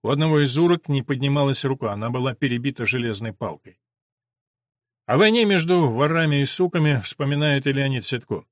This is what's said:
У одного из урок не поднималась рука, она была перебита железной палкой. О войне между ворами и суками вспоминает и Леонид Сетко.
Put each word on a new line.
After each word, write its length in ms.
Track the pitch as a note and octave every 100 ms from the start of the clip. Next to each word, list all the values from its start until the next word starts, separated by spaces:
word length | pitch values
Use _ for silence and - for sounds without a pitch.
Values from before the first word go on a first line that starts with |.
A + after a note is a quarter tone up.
У 80 | -
одного 300 | C#3 D#3+ D3+
из 180 | C#3+ C3+
урок 300 | F3 F3 -
не 140 | C#3
поднималась 640 | - C3 C#3 C#3+ C#3 C3+
рука, 260 | C3+ C3 A2
она 180 | G2+ A2+
была 240 | B2+ C3
перебита 520 | A#2+ C#3 A#2+ C3+ C3+
железной 480 | A2+ B2+ A#2+ G2+ A2+
палкой. 440 | G2 G#2+ - - _ _ _ _ _ _ _ _ _ _ _ _ _
О 120 | - B2+
войне 260 | G#3+ A#3
между 460 | G#3 F#3+ E3 F3+ D3
ворами 520 | A2+ D3 E3 D#3+ C#3+
и 40 |
суками 560 | C3+ - F3+ E3+ D3+ C3+
вспоминает 640 | - - C#3+ C#3+ D3+ C#3 C#3
и 60 |
Леонид 320 | C3+ C3+ C3
Сетко. 400 | - B2 - F#2 _